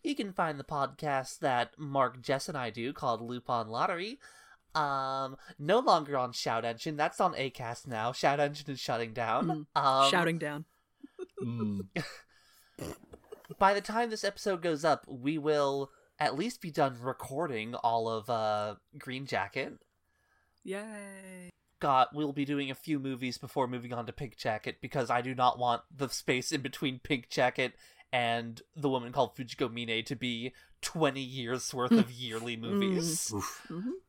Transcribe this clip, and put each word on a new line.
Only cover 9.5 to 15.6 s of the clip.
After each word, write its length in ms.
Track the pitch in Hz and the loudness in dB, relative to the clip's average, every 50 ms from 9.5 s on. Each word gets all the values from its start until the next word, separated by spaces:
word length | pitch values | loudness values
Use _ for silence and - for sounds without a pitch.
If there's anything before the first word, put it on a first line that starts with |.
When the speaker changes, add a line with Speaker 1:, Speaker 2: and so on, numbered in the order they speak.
| 160 151 151 _ _ | 0 -2 -4 _ _
Speaker 2:
Mm. 40 | 147 | 4
Speaker 1:
Um, 300 | 143 135 131 135 139 139 | 4 6 6 8 6 6
Speaker 2:
Shouting 280 | 185 180 170 170 170 165 | 6 6 4 2 0 0
down. 260 | 156 147 147 147 165 _ _ _ _ _ _ _ - - _ - 370 - _ - | -4 -6 -6 -8 -10 _ _ _ _ _ _ _ -20 -20 _ -14 -14 -14 _ -8
Speaker 3:
Mm. 440 | - 117 120 117 110 107 101 98 95 95 _ | -6 -4 -2 -2 -2 -2 -2 -4 -6 -4 _
Speaker 1:
<laughs> 1600 | 170 - - - - - _ _ _ _ _ _ - _ _ _ - - 76 - - - _ - - _ _ - - - - - - | -6 -6 -6 -12 -18 -20 _ _ _ _ _ _ -20 _ _ _ -12 -10 -10 -10 -14 -18 _ -20 -20 _ _ -20 -20 -18 -18 0 4
by 160 | 196 190 202 | 4 6 6
the 60 | 202 | 4
time 300 | 190 - 214 226 240 233 | 0 -2 0 0 0 0
this 140 | 220 214 - | -2 -2 -2
episode 380 | 196 196 - - 208 190 175 | -4 -4 -2 0 0 0 2
goes 220 | 165 175 160 143 160 | 2 0 0 2 4
up, 200 | 160 143 - - - | 2 2 2 0 -12
we 300 | 131 123 123 143 160 156 | -12 -4 -2 -2 -2 0
will 520 | 143 151 151 147 | 2 2 4 4